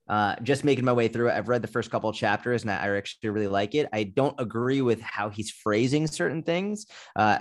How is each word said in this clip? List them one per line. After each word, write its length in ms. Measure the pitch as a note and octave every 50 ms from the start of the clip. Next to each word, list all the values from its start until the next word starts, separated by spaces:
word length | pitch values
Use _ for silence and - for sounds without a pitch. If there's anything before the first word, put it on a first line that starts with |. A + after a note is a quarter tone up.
| _
Uh, 280 | - G#2 G#2+ G#2 G2 - -
just 220 | A#2 B2+ C#3 C3 -
making 200 | D3 C3+ B2+ B2
my 80 | B2+
way 160 | B2 A#2+ A#2
through 220 | A2+ - A2+ A#2+ A#2+
it. 40 | -
I've 160 | G#2+ G2 A#2
read 120 | B2 A#2
the 60 | G#2
first 240 | - - A#2+ G#2+ -
couple 180 | - A2 - A2
of 60 | A2
chapters 480 | - A#2 G#2 G#2 - - B2 A#2+ A2 A2
and 80 | G#2+
I, 60 | F#2+
I 200 | - F#2+ G2+ G2+
actually 320 | G2+ G2 - - - - G#2+
really 180 | G2+ G#2+ G#2
like 280 | G2 G2 G2 G#2 G#2 -
it. 120 | D3+ D3 - A2
I 100 | G#2+ G#2+
don't 280 | F#2+ F#2 C3+ C3+ D3 - -
agree 420 | B2 G2+ A2 A2+ A#2+ B2+ C3+ C#3
with 180 | C3 A#2+ A2 A2
how 280 | A2+ - - G#2+ G#2 G#2+
he's 220 | G2+ G#2+ G#2+ -
phrasing 560 | - - - G#2+ G#2 G#2+ B2+ B2+ C#3+ D3+ D#3
certain 340 | D#3 - - F3 D#3 E3 E3
things. 460 | D#3 E3 E3 F3+ G3 G#3 G#3+ G#3 - - - - - - -
Uh, 220 | G2+ G#2+ G#2+ G2 -